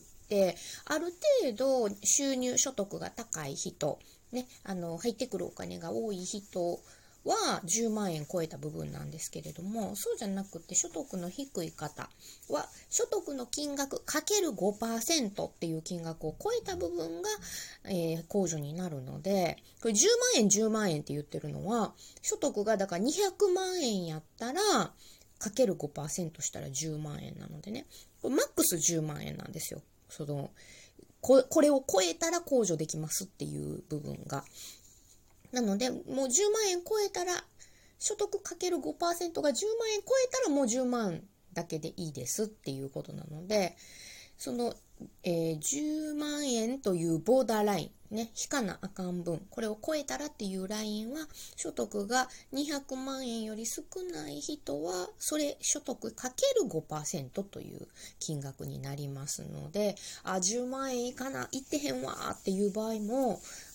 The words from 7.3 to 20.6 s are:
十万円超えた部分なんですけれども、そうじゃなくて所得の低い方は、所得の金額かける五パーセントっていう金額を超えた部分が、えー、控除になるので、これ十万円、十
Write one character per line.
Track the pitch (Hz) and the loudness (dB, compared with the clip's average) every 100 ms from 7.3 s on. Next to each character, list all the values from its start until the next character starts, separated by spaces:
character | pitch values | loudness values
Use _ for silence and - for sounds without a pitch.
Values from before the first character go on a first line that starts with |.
| 415 349 190 | 2 2 0
十 | 165 214 226 | 0 0 2
万 | 214 196 | 0 0
円 | 160 147 | -2 -2
超 | 180 | -2
え | 160 | -2
た | 139 | -4
部 | 151 | -8
分 | 160 151 | -6 -6
な | 147 | -8
ん | 147 | -8
で | 151 | -8
す | - | -8
け | - | -8
れ | 156 | -10
ど | 151 | -8
も、 | 185 226 190 202 | -6 -4 -4 -2
そ | 466 | -4
う | 440 | -2
じ | 202 | -2
ゃ | |
な | 196 | -4
く | 196 165 | -4 -10
て | - 180 | -2 -2
所 | 339 | 0
得 | - 277 190 | -4 -6 -6
の | 175 | -6
低 | 226 277 - 160 | -6 -6 -4 -4
い | |
方 | - 151 - - - - - - | -4 -8 -6 -12 -14 -20 -18 -4
は、 | - - - - | -4 -4 -12 -4
所 | - 480 | 0 2
得 | 415 - | 0 -2
の | 277 240 | -4 -2
金 | - 294 | -2 -2
額 | 277 277 - - | -2 -2 -4 -2
か | 302 | -2
け | 302 415 | 2 2
る | 339 | 2
五 | 196 208 | 2 0
パ | 202 226 226 | 0 -2 -2
ー | |
セ | 226 320 | 2 2
ン | 214 | 2
ト | 202 170 | -2 -6
っ | - | -4
て | 165 | -4
い | 160 | -2
う | |
金 | 160 175 | -4 -6
額 | 165 160 156 | -6 -4 -6
を | 156 | -4
超 | 415 | -2
え | 480 | -2
た | 415 359 | -2 -2
部 | 339 | -2
分 | 349 330 330 | -2 -4 -4
が、 | 403 415 - - - - - | -4 -4 -6 -10 -12 -12 -4
え | 180 165 165 | 0 0 -2
ー、 | - | -2
控 | 202 175 | 0 2
除 | 156 | 0
に | 143 165 | -4 -4
な | 180 | -6
る | 143 | -6
の | 131 147 | -8 -6
で、 | 185 196 175 - - - | 0 2 2 0 -10 -4
こ | 226 | 2
れ | 208 | 6
十 | 403 480 494 381 | 8 8 6 6
万 | |
円、 | 208 | 8
十 | 202 | 6